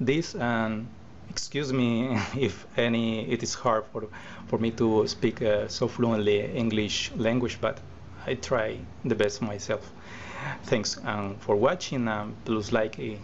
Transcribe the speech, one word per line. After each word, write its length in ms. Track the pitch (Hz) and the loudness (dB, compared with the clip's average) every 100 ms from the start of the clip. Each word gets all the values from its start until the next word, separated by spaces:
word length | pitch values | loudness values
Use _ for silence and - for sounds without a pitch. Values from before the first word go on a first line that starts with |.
this, 340 | 117 147 165 202 | 2 2 0 0
and 520 | 120 117 110 107 123 - - - - | 0 2 0 -2 -6 -12 -18 -18 -10
excuse 420 | - - 143 143 | -8 -4 -2 0
me 480 | 131 120 117 131 110 98 | 2 4 2 2 0 0
<laughs> 60 | |
if 320 | 127 110 - - - | 0 0 -2 -8 0
any, 520 | 117 117 113 113 110 | 2 4 2 0 -2
it 120 | 120 | -2
is 100 | 117 | -2
hard 320 | - 127 110 - | 0 2 2 0
for, 160 | 113 107 - - - - | -6 -8 -10 -14 -14 -4
for 120 | 110 | 0
me 120 | 113 | 0
to 360 | 113 113 110 110 | 2 4 4 4
speak, 360 | - 117 - | 2 0 2
uh, 260 | 113 104 104 | 2 2 2
so 180 | - 117 | -2 -2
fluently 640 | - 117 110 104 101 107 131 | 2 2 4 4 4 2 0
English 560 | 113 107 104 - - - | 2 2 0 0 -4 0
language, 420 | 113 123 120 - | 2 2 0 0
but 180 | 110 - - - - - - | -2 -2 -10 -16 -16 -10 -4
I 100 | 131 | -4
try 420 | - 123 110 113 - - | 0 0 0 -4 -10 -6
the 100 | 127 | 0
best 280 | 107 104 - | 4 2 2
myself. 500 | 110 104 - 107 - - - - - - 139 131 | -4 -6 -4 -4 -4 -16 -14 -14 -12 -8 -8 -8
Thanks, 360 | - 117 104 - | 0 2 2 -4
um, 320 | - 104 101 98 | -2 -2 -2 -6
for 160 | - 104 | 2 6
watching, 520 | 127 180 - 139 117 | 6 4 -2 -2 0
and 340 | 107 107 110 - | 0 -4 -8 0
please 260 | 110 104 | 0 4
like 260 | 117 110 - | 2 2 -2
i-, 200 | 123 104 | -8 -8